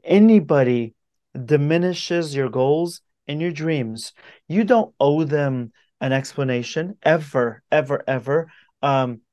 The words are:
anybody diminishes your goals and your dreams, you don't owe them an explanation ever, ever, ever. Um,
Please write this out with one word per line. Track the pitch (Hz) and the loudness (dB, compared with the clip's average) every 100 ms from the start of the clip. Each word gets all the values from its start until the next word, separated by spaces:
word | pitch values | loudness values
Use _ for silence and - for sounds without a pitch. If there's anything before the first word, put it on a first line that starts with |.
anybody | - 190 220 214 147 147 123 120 113 _ _ _ _ 131 120 | 2 6 8 6 4 2 4 0 -2 _ _ _ _ -10 0
diminishes | 147 147 165 180 175 - 170 160 139 | 0 2 0 0 -4 -4 -4 -4 -4
your | 127 | -2
goals | 127 131 151 170 175 _ _ - | 0 0 0 -2 -8 _ _ -10
and | 151 | -6
your | 170 | -6
dreams, | 151 160 151 113 113 - _ - - - | -4 -4 -2 -4 -8 -14 _ -20 -20 -4
you | 180 | 0
don't | 214 240 - - | 2 2 2 0
owe | 143 147 | 2 2
them | 156 147 139 127 113 _ _ - | 0 -2 -2 -4 -8 _ _ -8
an | 131 | -2
explanation | 135 135 - 131 123 120 156 175 - | -2 -4 -6 -4 -4 -4 -8 -8 -2
ever, | - 165 147 135 120 113 - | 0 0 0 -2 -2 -4 -2
ever, | 151 139 - - | -2 0 -4 -4
ever. | 131 117 151 165 _ _ - | -4 -2 -4 -4 _ _ -6
Um, | 143 135 127 117 _ | -2 0 -2 -6 _